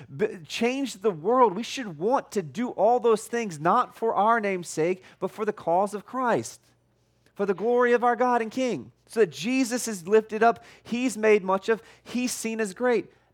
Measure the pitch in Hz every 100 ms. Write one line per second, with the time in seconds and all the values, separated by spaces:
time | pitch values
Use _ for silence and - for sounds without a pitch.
0 | 139 139 208 202 151 - 233 269 269 196
1 | 214 165 170 254 240 180 233 - 220 147
2 | 190 254 - 208 156 135 240 - 202 247
3 | 226 214 - 233 220 151 160 220 208 -
4 | 226 202 208 233 208 185 165 - 160 185
5 | - - 185 - 208 208 - 170 202 202
6 | - 254 254 180 113 - _ _ _ _
7 | _ _ _ - 202 175 214 240 247 240
8 | 240 233 247 240 220 254 254 165 113 -
9 | _ 226 190 127 180 262 247 240 - 202
10 | 165 214 214 214 226 220 - - - 233
11 | 254 214 214 214 185 190 208 220 - -
12 | - 240 247 - 226 220 214 185 247 233
13 | - _ _